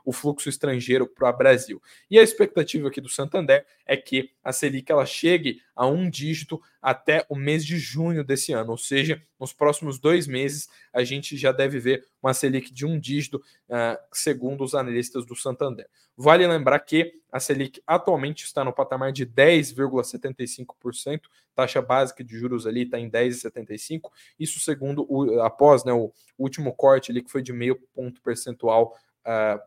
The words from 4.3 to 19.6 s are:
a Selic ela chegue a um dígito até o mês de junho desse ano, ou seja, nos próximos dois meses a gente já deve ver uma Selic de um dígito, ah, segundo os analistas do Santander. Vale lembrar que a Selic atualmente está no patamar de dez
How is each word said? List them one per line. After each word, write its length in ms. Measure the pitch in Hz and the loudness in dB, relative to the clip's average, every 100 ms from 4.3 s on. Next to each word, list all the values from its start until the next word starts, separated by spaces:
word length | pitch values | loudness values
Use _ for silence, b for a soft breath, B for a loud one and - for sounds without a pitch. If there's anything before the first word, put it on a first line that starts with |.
| _ | _
a 80 | 131 | -8
Selic 400 | 127 143 135 131 | -2 -2 -4 0
ela 140 | 151 131 | 2 2
chegue 560 | - 165 175 139 - _ - | 0 2 2 0 -8 _ -2
a 100 | 127 | 0
um 240 | 160 180 | 2 -2
dígito 500 | - 151 156 156 156 b b | -4 -6 -6 -8 -12 b b
até 440 | 131 127 - 151 - | -2 -2 2 0 0
o 60 | 139 | -4
mês 280 | 139 156 | -2 -2
de 140 | 151 170 | -2 -6
junho 460 | 117 135 165 165 | -6 -4 -2 -2
desse 300 | 135 135 - | -2 -2 -2
ano, 180 | 123 113 | -4 -4
ou 60 | 113 | -6
seja, 440 | - 139 151 156 _ - | -2 -2 0 -4 _ -16
nos 140 | 135 | -14
próximos 460 | - 147 147 156 131 | 0 2 2 -4 -2
dois 260 | 151 175 143 | 2 2 0
meses 420 | 127 135 147 - b b | -4 -4 -6 -12 b b
a 120 | 123 | -2
gente 340 | 123 139 143 143 | -2 -4 -8 -2
já 140 | 135 | 0
deve 280 | 127 135 139 | 2 0 0
ver 280 | 120 131 _ _ | 0 -2 _ _
uma 120 | 131 | -2
Selic 400 | 131 139 131 127 | 0 0 -2 -6
de 100 | 127 | -10
um 160 | 147 160 | -6 -6
dígito, 420 | 123 143 135 139 b b - | -4 -6 -6 -10 b b -8
ah, 300 | 120 117 113 - | -4 -2 -4 -10
segundo 520 | - - 127 123 139 | -6 -4 -2 -4 -6
os 100 | 131 | -4
analistas 540 | 143 127 120 123 131 120 | -4 -2 -2 -4 -6 -10
do 80 | 120 | -10
Santander. 520 | 135 123 143 110 - _ _ - | -8 -4 -4 -6 -14 _ _ 0
Vale 300 | 143 170 180 | 6 6 6
lembrar 340 | 165 131 143 | 2 2 2
que 320 | - 156 170 - _ | 2 0 0 -4 _
a 80 | 131 | -8
Selic 420 | - 139 135 - - | -2 -2 -4 -8 -2
atualmente 580 | 180 190 160 139 151 - | 0 2 -2 -2 -8 -10
está 180 | - | -6
no 80 | 127 | -4
patamar 400 | - - 131 135 | -2 -4 -2 -4
de 140 | 135 120 | -4 -4
dez 460 | 117 147 170 | 6 8 6